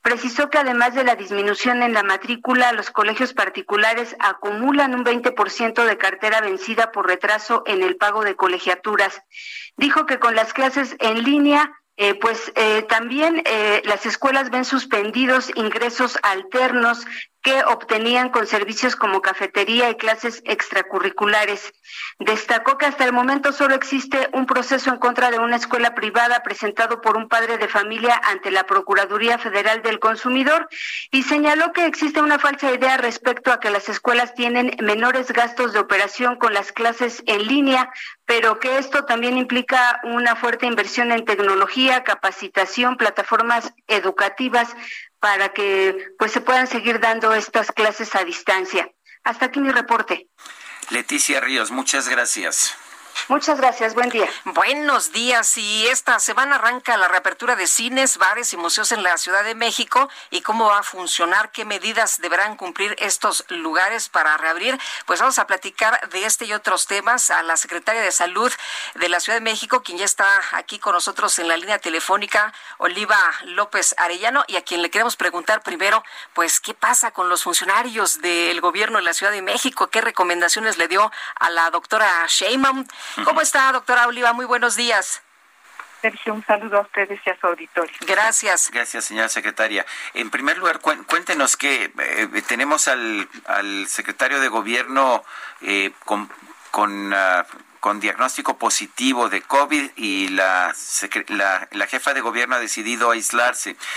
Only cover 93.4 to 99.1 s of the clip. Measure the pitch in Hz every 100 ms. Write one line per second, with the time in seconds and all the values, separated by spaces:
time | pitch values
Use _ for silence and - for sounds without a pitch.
93.4 | - 98 101 98 95 - - 98 131 139
94.4 | 131 110 104 120 127 135 131 113 - -
95.4 | - - 98 98 98 - - 104 101 -
96.4 | - - - - 104 101 101 98 95 90
97.4 | 87 - - - 104 104 104 95 127 -
98.4 | 135 127 117 - 104 - 131